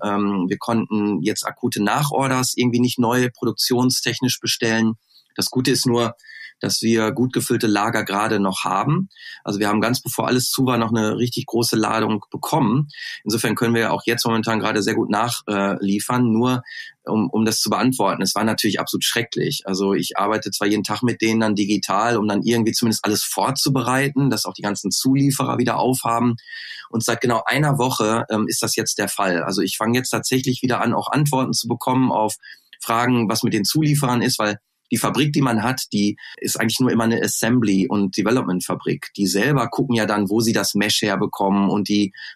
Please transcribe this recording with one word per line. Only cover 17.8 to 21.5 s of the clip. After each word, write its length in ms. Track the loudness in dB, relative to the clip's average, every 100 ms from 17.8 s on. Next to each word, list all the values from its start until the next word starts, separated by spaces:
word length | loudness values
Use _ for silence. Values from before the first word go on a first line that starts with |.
| 0 2 0 0
es 120 | -2
war 120 | 0 0
natürlich 340 | 0 0 -2
absolut 240 | -2 -2
schrecklich. 600 | -2 -2 -2 -4 -4 -4 -4
Also 280 | 0 0
ich 240 | 0 -2 -2
arbeite 340 | 0 0 -2
zwar 180 | -2 0
jeden 140 | 0
Tag 200 | -2 -2
mit 180 | -2 0
denen 200 | 0 2
dann 140 | 2